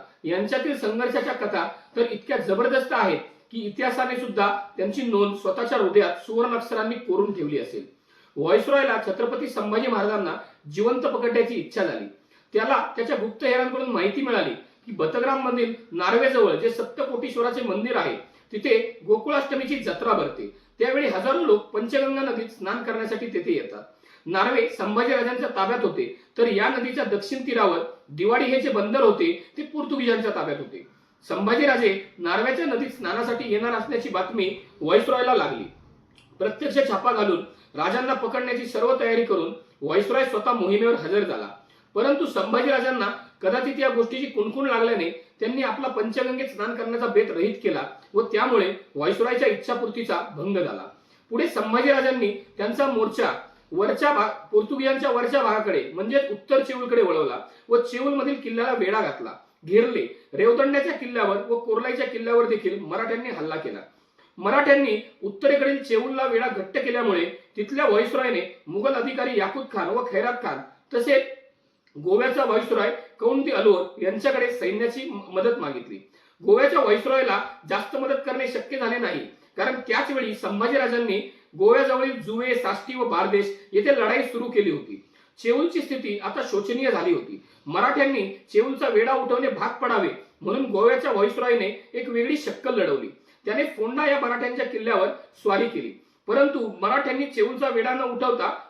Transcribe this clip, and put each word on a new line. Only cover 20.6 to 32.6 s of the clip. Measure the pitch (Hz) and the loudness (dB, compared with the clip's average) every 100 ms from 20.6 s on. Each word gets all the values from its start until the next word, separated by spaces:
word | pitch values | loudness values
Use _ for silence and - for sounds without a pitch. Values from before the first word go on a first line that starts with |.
| _ - | _ -2
त्यावेळी | 240 269 277 | 2 2 2
हजारो | 190 247 330 | 0 0 2
लोक | 311 208 | 4 4
पंचगंगा | - 214 233 269 269 269 | 2 -4 0 0 0 0
नदीत | 269 220 220 | -2 -4 -8
स्नान | - 190 240 | -8 -6 -6
करण्यासाठी | 240 220 220 220 233 | -4 -6 -4 -6 -6
तेथे | 180 175 | -4 -2
येतात. | 156 - 104 - _ _ - - | -2 -4 -12 -18 _ _ -16 -4
नार्वे | 190 226 277 - | 0 2 2 0
संभाजीराजांच्या | - 202 226 247 262 233 247 - | 0 -2 0 2 2 0 -2 -4
ताब्यात | 190 190 240 | -2 0 0
होते, | 214 - 120 - _ - | 0 -2 -6 -8 _ 0
तर | 233 | 2
या | 202 214 | 2 2
नदीच्या | 254 247 - | 0 -4 -2
दक्षिण | 190 202 - 262 247 | -2 -2 -4 -6 -2
तीरावर | 233 202 165 - - - | 2 2 2 -4 -10 -12
दिवाडी | 147 196 247 269 | -2 2 2 2
हे | 262 | 0
जे | 285 | 0
बंदर | 208 208 262 | 0 0 4
होते, | 226 202 170 170 - - | 4 4 2 -2 -6 -14
ते | |
पोर्तुगीजांच्या | 302 302 - 277 240 214 214 175 | -10 -6 -4 -2 2 2 0 -2
ताब्यात | 151 143 | -4 -6
होते. | 120 95 - _ _ _ - | -8 -14 -18 _ _ _ -8
संभाजीराजे | - 202 233 285 247 226 196 - - | -2 2 4 4 4 4 2 -4 -8
नार्वेच्या | 170 190 240 262 | -2 0 0 0